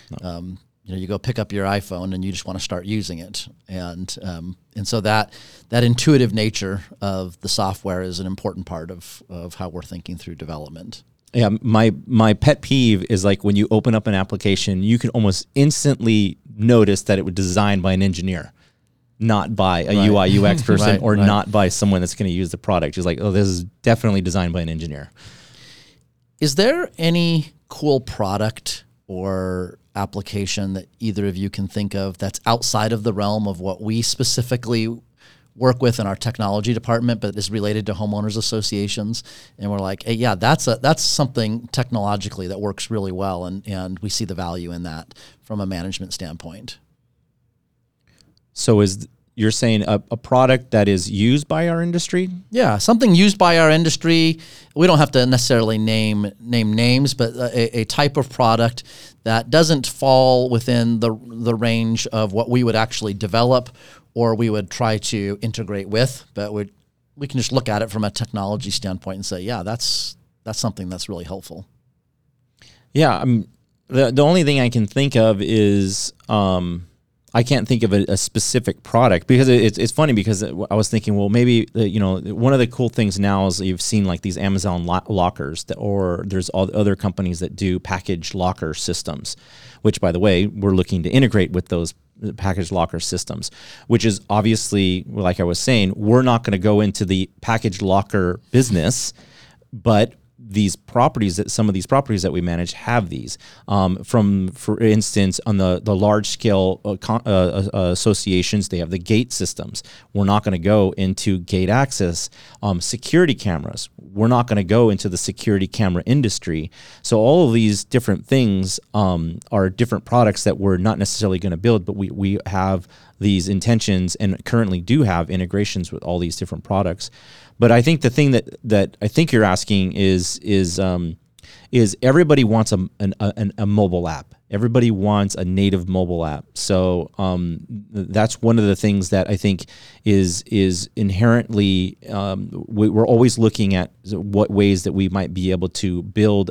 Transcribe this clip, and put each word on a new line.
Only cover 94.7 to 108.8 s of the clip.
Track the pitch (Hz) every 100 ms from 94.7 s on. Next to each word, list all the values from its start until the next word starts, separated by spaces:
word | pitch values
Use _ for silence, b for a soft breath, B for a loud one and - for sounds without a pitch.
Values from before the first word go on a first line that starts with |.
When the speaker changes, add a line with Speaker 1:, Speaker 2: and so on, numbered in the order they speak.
| 101 92 92 -
Speaker 1:
like | 110 90 87
I |
was | 87 87
saying, | - 117 95 -
we're | 104 127
not | 127 117
gonna | - 98
go | 107 104
into | 104 -
the | 95 95 92 _
package | - 113 110 92
locker | 98 95 - 101 90 87 _
business, | 123 120 92 87 - - - b b b b _
but | 110 117 104 117 - _ _
these | 117 101 98 -
properties | - 120 127 127 101 90
that, | -
some | - 107
of |
these | 95 -
properties | 135 139 101
that | 90
we | 85
manage | 87 85 87
have | - - 120 87
these. | 69 55 - B B -
Um, | 101 95 92
from, | - 120 101 98 92
for | - - 107
instance, | 110 107 - 104 95 - 113
on | 98
the, | 92 90
the | 107
large | 95 104 107 101
scale, | - 113 98 92 92
uh, | 104 92
con-, | - 113
uh, | 113 95 92 98 98
uh, | 95 90
associations, | 90 113 98 101 92 - 104 90
they |
have | 87